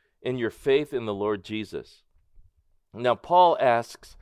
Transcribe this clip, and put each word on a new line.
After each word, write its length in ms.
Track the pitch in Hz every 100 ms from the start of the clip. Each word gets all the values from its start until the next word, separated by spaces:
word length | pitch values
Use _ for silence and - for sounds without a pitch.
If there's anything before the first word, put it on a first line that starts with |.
| _ _
in 160 | - 127
your 120 | 113
faith 440 | - 139 139 147
in 120 | 131 110
the 80 |
Lord 300 | 101 104 104
Jesus." 600 | - 107 101 78 - _ _ _ _ - - _ _ _ _
Now, 220 | 101 123 -
Paul 420 | - 175 180 160
asks 560 | 131 117 117 - - -